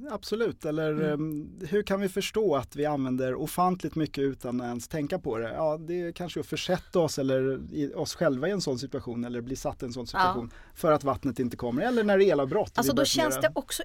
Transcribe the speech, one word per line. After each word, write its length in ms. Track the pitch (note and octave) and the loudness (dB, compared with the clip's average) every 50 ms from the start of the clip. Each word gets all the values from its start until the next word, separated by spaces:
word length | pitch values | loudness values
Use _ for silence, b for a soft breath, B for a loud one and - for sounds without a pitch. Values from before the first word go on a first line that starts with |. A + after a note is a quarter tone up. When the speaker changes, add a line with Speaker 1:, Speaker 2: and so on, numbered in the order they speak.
| B3 D4 | -10 -10
Speaker 1:
absolut. 540 | G#3+ - - - G#3+ A3 A#3 F#3 B2+ - - | -10 -8 -6 -4 -2 0 0 -2 -2 -4 -4
Eller, 280 | D#3 D3+ D#3+ D#3 D#3 D3+ | -2 -2 0 0 0 0
Speaker 2:
Mm. 200 | D3+ D3+ D3+ D3+ | 0 0 0 0
Speaker 1:
ehm, 380 | C#3+ D#3 D#3+ D3+ D3 D3+ - - - - D3 | 0 -2 -4 -4 -6 -8 -10 -12 -12 -8 -2
hur 140 | F#3 G#3 G3+ | -2 -2 0
kan 180 | G3+ G3 G3 | 0 0 0
vi 80 | G3+ F#3 | 0 -2
förstå 480 | - G3+ F#3 - - A3 A3 F#3+ D3 | -2 -2 -4 -2 0 0 2 2 2
att 200 | C3+ A#2 - - | 2 0 -4 -4
vi 100 | C#3+ D3 | -2 0
använder 480 | D3 D3 C#3 C3 C3 B2+ B2+ C3 B2+ B2+ | 0 2 0 0 0 0 0 0 -2 -2
ofantligt 600 | B2+ D#3 D3 - F3 F3+ F#3 F#3 F3+ - D3+ - | -2 -4 -4 0 2 2 2 2 0 -4 -4 -2
mycket 280 | D#3+ D#3 D3 - D3 C#3 | -2 -2 -2 0 0 0
utan 380 | C#3 C3 - - B2 A#2+ B2 | 0 0 -2 -6 -4 -4 -2
att 60 | B2 | -2
ens 220 | A#2+ A#2+ A#2+ - - | -2 -6 -6 -8 -6
tänka 300 | - D#3 C#3+ C#3 F#3+ F3+ | -4 -4 -2 -2 -2 -4
på 200 | - D3 A2 A2 | -2 -2 -2 -2
det? 140 | A#2 A2+ B2 | -2 -4 -2
Ja, 220 | C#3+ D#3+ D#3 D3+ | 0 0 0 0
det 240 | D#3+ D#3+ D#3 F3 F3+ | -2 -4 -6 -4 -4
är 120 | F3 E3+ E3+ | -4 -4 -6
kanske 280 | - F3+ E3+ - E3 | -6 -8 -6 -4 -6
att 60 | C#3+ | -6
försätta 520 | - D#3+ D3+ - - F#3 F3 - - - F#3 | -4 -4 -4 0 0 0 -2 -2 0 2 2
oss 200 | E3 C#3+ - - | 2 4 2 0
eller 420 | C#3 C3+ C3 C3 C3 C3+ C3+ - - - - | 2 2 4 4 4 2 0 -2 -6 -8 -4
i, 200 | D3+ C#3+ C#3 - | -4 -4 -2 -2
oss 200 | F#3 D3+ - - | -4 -4 -4 0
själva 340 | - F3 D#3 C3+ B2+ C#3+ F3+ | 2 2 2 2 2 0 0
i 20 | |
en 100 | G#3 F#3 | 0 0
sån 180 | - D3+ C3 A#2+ | 0 -2 -2 -2
situation 460 | C3+ C3+ - C3 - B2+ A2+ A#2+ A#2+ | -4 -6 -6 -6 -6 -4 -4 -4 -4
eller 160 | A#2+ A#2+ A#2+ | -4 -4 -6
bli 160 | A#2+ B2 C3 | -4 -6 -6
satt 260 | - - D3 A#2+ - C3+ | -4 -4 -6 -6 -4 -8
i 40 | |
en 60 | B2 A#2+ | -8 -6
sån 80 | B2+ A#2+ - - | -8 -8 -4 0
Speaker 2:
Ja. 60 | F#3+ | 2
Speaker 1:
situation 300 | F#3+ F3+ F#3 B2 A#2 A#2 B B B B B | 2 2 2 0 -4 -8 B B B B B
för 180 | - - D#3+ D3+ | 0 4 4 4
att 120 | D3 C#3+ | 4 4
vattnet 340 | C#3 C3 - - C3+ A#2 - | 0 0 0 0 -4 0 0
inte 180 | B2+ A#2+ - | -2 -2 -2
kommer. 260 | - B2 A#2+ A#2 C#3+ F#3+ | -4 -4 -2 0 0 0
Eller 220 | B3 B3+ A#3 G#3+ | 2 2 2 4
när 140 | G#3 G3+ F#3+ | 6 6 6
det 60 | G3 | 8
är 80 | G3 D#3+ | 6 6
elavbrott 380 | C#3+ C#3 C3+ D#3+ G#3+ F#3+ - | 4 4 2 2 0 0 0
och 80 | - - | 0 0
Speaker 2:
Alltså, 140 | C3 C3+ C#3+ | 2 4 4
Speaker 1:
vi 20 | |
Speaker 2:
då 20 | |
Speaker 1:
börjar 100 | - C#4 | 4 4
Speaker 2:
känns 280 | - - - D#4+ D#4 C4 | 2 4 2 2 2 2
Speaker 1:
fundera. 160 | C4 C#4+ D#4+ D#4+ | 2 0 0 0
Speaker 2:
det 60 | D#4 | 0
också 220 | - - - - E4 | -6 -4 -6 -6 -6